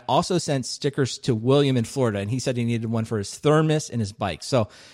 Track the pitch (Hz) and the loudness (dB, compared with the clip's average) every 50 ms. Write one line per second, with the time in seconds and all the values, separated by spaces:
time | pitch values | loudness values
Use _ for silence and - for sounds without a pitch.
0 | - - 123 151 180 - 196 170 - - 147 135 120 - - - - 143 135 - | -2 0 0 0 2 2 0 -2 0 -2 -2 -4 -4 -6 -6 -4 -4 -2 0 0
1 | 139 120 - - - - 123 107 110 127 135 143 143 139 131 123 113 - - 139 | -2 -2 -4 -4 -2 -2 -2 0 2 2 4 4 4 4 2 0 0 -2 -2 0
2 | 131 117 104 101 98 101 123 127 - 143 127 120 117 117 117 117 113 110 113 113 | 0 0 0 -2 -2 -4 -4 -2 -2 -2 -2 -2 0 0 -2 -2 -2 -2 -2 -2
3 | 110 - 117 107 101 - - - - 147 151 156 160 156 151 156 - - - 117 | -2 -2 -2 -4 -4 -6 -6 -2 2 4 4 4 4 4 2 0 -2 -2 -4 -4
4 | 110 98 101 - 110 98 80 76 - - - 123 107 - - - - - | -4 -4 -4 -4 -4 -4 -4 -6 -4 0 2 2 2 0 -4 -14 -20 -20